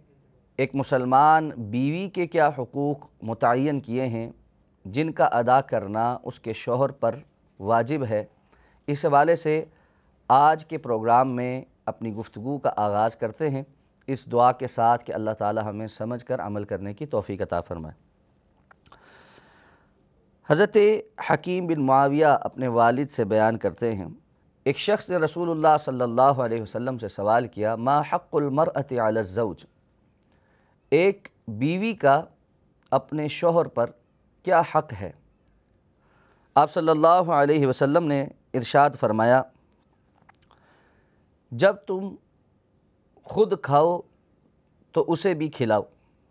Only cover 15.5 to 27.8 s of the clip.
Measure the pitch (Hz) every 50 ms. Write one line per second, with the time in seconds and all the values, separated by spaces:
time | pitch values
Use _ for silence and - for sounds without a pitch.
15.5 | 107 110 107 107 101 104 110 104 - - 107 113 123 117 120 - 127 131 82 104
16.5 | 104 104 104 101 107 90 98 101 101 - 151 143 - 107 95 - 101 95 98 87
17.5 | 90 87 85 - 90 82 80 78 78 _ _ _ _ _ _ _ _ _ _ _
18.5 | _ _ _ _ _ _ _ _ - _ _ _ - _ _ _ _ _ _ _
19.5 | _ _ _ _ _ _ _ _ _ _ _ _ _ _ _ _ _ _ _ -
20.5 | 151 160 208 208 - 214 208 208 220 208 - - _ - - - 151 147 - 180
21.5 | 180 185 180 165 165 151 135 131 131 135 139 139 139 147 156 147 135 - - -
22.5 | - - 131 127 117 117 117 117 120 127 147 131 - - 113 98 110 110 107 110
23.5 | 113 101 - 98 85 - 120 117 110 98 87 - - - _ _ _ _ _ _
24.5 | _ _ _ 139 143 - - - 208 202 - - 180 175 156 151 - 170 175 170
25.5 | 165 156 156 160 151 151 - 151 131 123 123 120 117 120 131 139 139 127 127 113
26.5 | 113 117 110 98 - 110 120 127 131 113 113 98 - - 101 104 113 123 127 104
27.5 | - 101 104 107 113 110